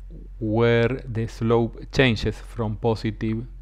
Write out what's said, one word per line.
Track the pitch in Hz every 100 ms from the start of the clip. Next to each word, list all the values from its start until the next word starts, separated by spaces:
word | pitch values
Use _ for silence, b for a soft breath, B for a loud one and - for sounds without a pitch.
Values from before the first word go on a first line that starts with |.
| - - - -
where | 110 107 117 117 117 131 131
the | 110 113
slope | - 113 117 117 - -
changes | - 131 107 113 -
from | - - 110 107
positive | 117 110 113 110 113 110 127 -